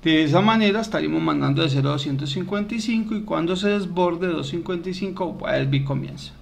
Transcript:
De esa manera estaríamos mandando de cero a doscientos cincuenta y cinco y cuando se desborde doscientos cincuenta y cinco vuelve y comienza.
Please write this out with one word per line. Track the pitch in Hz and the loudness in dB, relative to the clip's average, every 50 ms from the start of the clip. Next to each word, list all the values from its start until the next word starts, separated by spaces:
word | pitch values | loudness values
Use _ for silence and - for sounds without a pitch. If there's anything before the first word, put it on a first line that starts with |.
| - | 4
De | 165 160 156 160 | 4 4 4 4
esa | 147 139 180 | 6 4 4
manera | 202 214 226 220 220 202 196 220 | 6 6 4 4 4 4 2 2
estaríamos | 226 - - 156 156 151 156 160 | -2 -2 -2 -2 -2 0 0 0
mandando | 160 160 151 147 139 135 143 147 | 0 2 0 2 2 2 2 2
de | 165 143 | 2 2
cero | 135 139 139 143 | 2 2 2 0
a | 147 | 0
doscientos | 147 143 151 139 139 151 143 | -2 -2 -2 -2 -4 -4 -4
cincuenta | - 185 180 185 202 202 208 208 240 | -4 -4 -4 -2 -2 -4 -2 -2 -4
y | 233 | -4
cinco | 220 - 233 226 220 214 220 | -2 0 0 0 0 -2 -4
y | 208 | -6
cuando | 208 - 170 156 165 170 185 | -4 -4 -2 -2 0 0 -2
se | 185 202 202 | 0 0 0
desborde | 208 208 196 175 175 180 180 175 170 170 185 180 | 0 0 0 -2 0 2 2 2 2 0 -2 -2
doscientos | 165 151 139 139 | -2 -2 -4 -4
cincuenta | 175 170 165 - 185 175 165 185 | -4 -6 -4 -4 -4 -4 -4 -6
y | 180 | -6
cinco | - 202 196 185 - 185 165 - | -4 -4 -6 -4 -4 -4 -6 -6
vuelve | - - - 127 135 135 139 139 | -6 -4 -2 0 0 2 2 2
y | 139 139 | 0 0
comienza. | - 139 135 139 - - - - - - - | 0 -2 -4 -4 -6 -10 -12 -14 -16 -16 -14